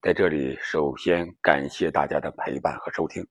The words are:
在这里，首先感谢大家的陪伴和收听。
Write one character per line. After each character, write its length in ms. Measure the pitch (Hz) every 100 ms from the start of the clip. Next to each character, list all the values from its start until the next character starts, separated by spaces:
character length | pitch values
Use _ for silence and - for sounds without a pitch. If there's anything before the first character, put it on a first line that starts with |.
在 120 | -
这 140 | 87 92
里， 300 | 78 65 67
首 360 | - - 71 64
先 280 | - 85 85 -
感 280 | - 73 69
谢 200 | - 85
大 160 | 73 73
家 140 | 73
的 100 | -
陪 280 | - - 69
伴 180 | 80 -
和 120 | -
收 160 | - -
听。 180 | - 92